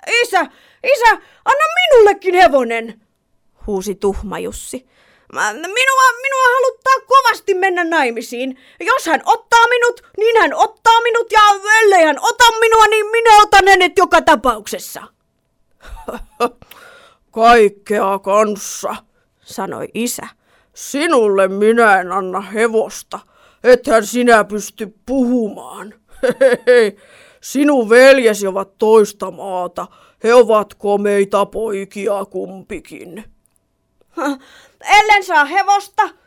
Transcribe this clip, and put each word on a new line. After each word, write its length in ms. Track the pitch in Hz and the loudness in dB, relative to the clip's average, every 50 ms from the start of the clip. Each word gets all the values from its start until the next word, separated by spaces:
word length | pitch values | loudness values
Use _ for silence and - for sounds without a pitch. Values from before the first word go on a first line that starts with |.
| - - 440 480 480 | -8 -4 -2 -2 -2
"Isä, 180 | 480 - 370 320 - _ _ _ _ _ _ - | 0 -2 -4 -4 -4 _ _ _ _ _ _ -2
isä, 260 | - 554 466 466 466 403 - - _ _ _ - | -2 -2 2 2 2 2 0 -4 _ _ _ -4
anna 200 | - 494 571 622 622 659 | -2 -2 0 0 -2 -2
minullekin 600 | 698 719 679 587 480 427 415 392 403 - 381 359 | -2 0 4 4 6 6 4 2 0 -2 -2 2
hevonen", 680 | 359 370 320 262 277 247 233 233 226 226 233 - _ _ _ _ _ _ _ _ _ _ _ _ _ - | 4 4 4 4 2 -2 -2 -6 -8 -8 -10 -16 _ _ _ _ _ _ _ _ _ _ _ _ _ -10
huusi 280 | - 208 190 185 208 190 | -8 -8 -6 -6 -8 -8
Tuhma 440 | - - 202 190 - - 196 175 165 | -4 -4 -4 -4 -4 -8 -10 -10 -10
Jussi. 480 | 180 175 214 - - - - 254 _ _ _ _ _ _ _ _ _ _ - | -10 -10 -12 -14 -16 -16 -16 -16 _ _ _ _ _ _ _ _ _ _ -8
"Mä, 200 | - 180 214 208 | -4 -4 -4 -4
minua, 600 | 254 320 381 392 480 508 539 523 523 523 523 494 466 508 | -8 -12 -8 -4 -4 -2 0 2 2 2 2 2 0 -6
minua 240 | 554 554 523 523 508 494 | -6 -2 0 0 2 2
haluttaa 460 | 523 494 508 494 _ - 508 523 523 - | 2 0 -2 -4 _ -2 -2 -2 0 0
kovasti 480 | - 494 539 539 480 427 370 - - 392 | 2 2 2 2 2 -2 -4 -4 -4 -4
mennä 300 | 359 370 381 359 359 349 | 0 0 -2 -2 -2 -4
naimisiin. 760 | 330 339 320 285 240 233 233 254 - 254 240 254 262 254 _ _ _ _ - | -2 -2 -2 -2 -2 -4 -8 -10 -12 -10 -10 -10 -10 -10 _ _ _ _ -10
Jos 260 | 349 381 494 554 571 | -4 -2 -2 -2 -2
hän 160 | 339 311 269 - | -2 -4 -4 0
ottaa 440 | - 440 453 - - 466 466 466 466 | -2 -2 -2 -2 0 2 2 2 2
minut, 320 | 494 494 480 480 - - _ _ - | 0 0 -2 -2 -4 -6 _ _ -8
niin 240 | - 427 453 466 453 | -4 -2 0 2 2
hän 140 | 381 302 - | 0 0 0
ottaa 460 | 165 226 - - _ - 453 466 466 466 | 0 -2 -2 -2 _ 0 2 2 2 2
minut, 300 | 480 453 466 466 466 403 | 0 -2 -2 -4 0 2
ja 80 | 427 415 415 403 392 381 415 427 440 453 | 4 4 4 2 0 0 0 0 2 4
ellei 220 | 415 392 359 320 | 4 4 4 4
hän 140 | 311 285 262 | 2 0 -2
ota 240 | - 453 480 466 494 466 453 440 | -2 -4 0 2 2 2 2 2
minua, 260 | 453 453 453 440 440 | 0 2 4 4 4
niin 200 | 427 440 427 415 | 4 2 0 -4
minä 360 | 415 440 466 453 466 427 415 415 | -2 -2 0 4 6 6 6 6
otan 260 | 415 - 392 381 392 | 6 4 4 6 6
hänet 240 | 392 370 370 349 - 392 | 4 4 4 0 2 0
joka 240 | 359 - - 330 262 | 0 2 2 2 2
tapauksessa." 800 | - 311 233 - 262 226 220 208 - - 185 - - - - - - _ _ _ _ _ _ _ _ _ _ _ _ _ _ - - - - - - - 226 - _ _ - | 2 0 0 0 -2 -4 -4 -6 -12 -14 -12 -14 -14 -18 -20 -20 -20 _ _ _ _ _ _ _ _ _ _ _ _ _ _ -20 -20 -20 -20 -16 -16 -16 -16 -16 _ _ -4
<laughs> 100 | 240 - - _ - _ - - - - - - _ _ _ _ _ _ | -4 -4 -6 _ -20 _ -20 -20 -20 -20 -20 -20 _ _ _ _ _ _
"Kaikkea 880 | - 220 226 233 240 233 214 202 202 _ _ - 208 208 202 196 196 190 | -4 2 4 4 6 6 4 2 0 _ _ -6 -4 -2 -2 -2 -4 -4
kanssa", 760 | - 196 196 208 220 214 208 196 - - - - - - - 208 _ _ _ _ _ _ _ _ | -4 -2 0 0 0 0 -4 -8 -12 -14 -14 -12 -10 -10 -12 -12 _ _ _ _ _ _ _ _
sanoi 480 | _ - - - 190 190 143 113 - - - | _ -20 -14 -12 -12 -10 -10 -12 -12 -10 -8
isä. 340 | - 233 240 - - - 226 - _ _ _ _ _ _ _ _ | -8 -6 -6 -8 -10 -14 -18 -20 _ _ _ _ _ _ _ _
"Sinulle 720 | - - - - 277 302 349 320 254 220 208 196 196 190 190 | -20 -16 -10 -8 -6 -4 0 0 0 2 2 0 0 0 0
minä 520 | 190 196 208 220 226 233 233 214 196 190 | 0 0 0 2 2 4 4 4 4 2
en 120 | 180 180 180 | 0 -2 -6
anna 280 | 196 190 185 185 190 | -6 -6 -6 -8 -10
hevosta. 800 | 202 190 202 220 226 233 220 220 185 - - - - - - 143 - _ _ _ _ _ _ _ - | -10 -8 -6 -4 -2 -2 -2 -2 -4 -4 -8 -18 -18 -16 -18 -18 -18 _ _ _ _ _ _ _ 2
Ethän 420 | 233 254 247 247 - 226 226 208 | 4 4 4 4 0 0 0 0
sinä 380 | 196 208 247 247 240 233 214 202 | -2 -4 -2 2 4 4 4 2
pysty 500 | 202 202 208 202 - - - 220 196 - _ _ | 0 -6 -12 -12 -12 -14 -14 -14 -14 -16 _ _
puhumaan. 880 | - 254 277 254 233 254 247 226 202 - 190 - - - - 185 214 - _ _ _ - - - 254 - - - 262 247 240 233 | -6 -4 -2 -2 -2 -2 -4 -4 -6 -8 -12 -18 -18 -18 -18 -18 -20 -20 _ _ _ -14 -6 -4 -4 -2 2 2 0 0 0 0
<laughs> 760 | - 247 247 226 202 196 _ _ _ _ - _ _ _ _ | 2 4 4 4 0 -2 _ _ _ _ -20 _ _ _ _
Sinun 480 | - - - 262 294 294 294 262 226 202 | -16 -8 -4 -2 0 0 2 0 0 2
veljesi 580 | 226 247 262 269 269 277 247 220 208 196 202 | 4 6 6 6 6 4 4 0 0 -2 -4
ovat 320 | 190 185 196 196 - _ - | -6 -6 -6 -8 -10 _ -4
toista 520 | 220 214 220 220 208 202 - - - - | 0 4 4 4 4 2 -2 -12 -12 -12
maata. 560 | 277 - - 196 185 185 180 175 175 - 175 - _ _ _ _ _ _ - | -12 -12 -12 -10 -8 -8 -8 -8 -10 -12 -14 -14 _ _ _ _ _ _ -2
He 100 | 220 240 | 2 4
ovat 400 | 254 233 208 226 214 202 208 - | 4 6 4 4 0 0 -4 -10
komeita 720 | _ - 202 202 202 202 202 202 202 202 196 208 196 202 | _ -4 -2 -2 -2 0 -2 0 0 -2 0 0 -2 -2
poikia 800 | 202 - 202 220 226 208 196 196 190 - 208 196 202 202 196 196 | -2 -6 -8 -8 -6 -8 -8 -10 -12 -12 -8 -6 -4 -4 -6 -8
kumpikin." 1000 | 196 - 185 190 185 190 190 180 - 214 170 - - - - 107 170 165 202 208 - _ _ _ _ _ _ _ _ _ _ _ _ _ _ _ _ - | -10 -10 -12 -12 -12 -14 -18 -16 -16 -16 -16 -16 -18 -20 -20 -18 -18 -18 -20 -20 -20 _ _ _ _ _ _ _ _ _ _ _ _ _ _ _ _ -12
<laughs> 280 | - 294 294 285 262 _ _ _ _ _ _ _ _ - - 370 415 | -8 -8 -8 -8 -8 _ _ _ _ _ _ _ _ -4 0 2 2
"Ellen 260 | 415 427 415 403 381 | 2 2 2 0 0
saa 200 | 370 349 302 294 | 0 0 0 0
hevosta", 640 | 277 330 392 381 381 403 403 392 - _ - 415 - - _ _ | 0 -2 -2 0 0 0 -2 -2 -6 _ -4 -4 -4 -6 _ _